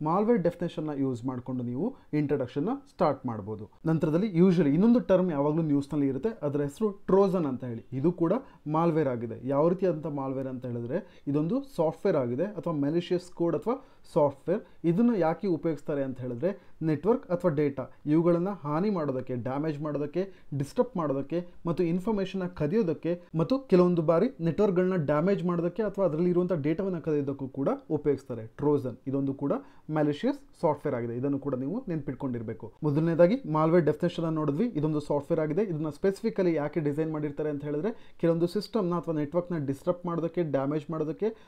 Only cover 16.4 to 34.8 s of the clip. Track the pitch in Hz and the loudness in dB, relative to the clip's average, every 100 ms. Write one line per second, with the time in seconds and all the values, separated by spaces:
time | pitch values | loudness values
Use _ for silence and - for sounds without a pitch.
16.4 | 170 196 - - 160 147 196 262 - 175 | -2 -4 -10 -6 -2 0 2 0 0 0
17.4 | 180 147 147 139 123 - 143 156 170 170 | 2 2 0 -2 -8 -8 2 4 4 4
18.4 | 185 202 147 156 208 190 147 127 123 127 | 2 -4 -4 0 0 0 -2 -4 -4 -4
19.4 | 117 135 156 143 151 143 147 170 196 - | -4 -2 -2 -4 -4 -4 -4 -4 -4 -8
20.4 | - 135 139 - 247 180 151 139 139 170 | -8 -4 -2 0 0 0 -2 -2 -2 -4
21.4 | 180 - 170 170 170 180 202 208 185 190 | -4 -6 -2 0 0 0 0 0 -2 -4
22.4 | 180 - 151 214 175 147 160 175 - 160 | -6 -2 0 2 2 0 -2 -4 -4 -2
23.4 | 160 269 - 185 180 170 156 165 240 - | 0 0 4 6 6 4 4 4 2 0
24.4 | 165 147 208 175 185 185 143 151 180 196 | -2 2 2 4 2 2 2 2 2 2
25.4 | 175 170 170 175 214 185 185 151 180 175 | 0 0 -2 -2 -4 0 0 2 2 2
26.4 | 180 175 143 160 196 170 160 147 139 139 | 2 0 0 0 -2 -4 -2 0 0 -4
27.4 | 135 - 147 277 - 151 147 139 - 113 | -6 -4 -2 -2 -2 -2 0 -2 -4 -10
28.4 | 113 - 143 147 123 110 - 135 139 139 | -10 -2 2 2 0 -8 -4 -2 -2 -2
29.4 | 143 233 - - - 156 151 147 240 285 | -2 -2 -4 -16 -4 0 2 2 -2 -2
30.4 | - - 165 139 151 123 117 120 139 143 | -8 -2 -2 0 -2 -4 -4 -4 -2 -2
31.4 | 143 127 135 220 196 160 143 127 139 120 | -2 -4 -4 -6 -4 -6 -6 -6 -6 -4
32.4 | 113 110 107 - 151 147 165 165 175 262 | -6 -8 -12 -6 0 2 2 6 6 4
33.4 | 151 156 160 175 156 147 170 175 165 160 | 0 2 4 4 4 2 -2 -2 -2 -2
34.4 | 151 143 240 151 | -2 0 -2 0